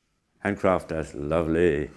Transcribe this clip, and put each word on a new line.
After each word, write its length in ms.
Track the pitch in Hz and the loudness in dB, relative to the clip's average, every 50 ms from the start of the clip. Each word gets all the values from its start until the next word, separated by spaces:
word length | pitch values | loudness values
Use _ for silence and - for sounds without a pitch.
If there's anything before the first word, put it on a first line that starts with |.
| _ _ _ _ _ _ _ _ | _ _ _ _ _ _ _ _
hand 220 | - 98 101 95 | -4 -4 -2 0
crafters, 540 | - 98 92 85 - - 82 80 76 73 - | 2 2 2 2 0 -4 -6 -6 -6 -6 -8
lovely. 720 | 67 71 73 78 85 82 78 80 82 90 87 73 73 73 67 - | -8 -4 -2 0 0 0 2 2 4 4 4 2 2 -2 -6 -10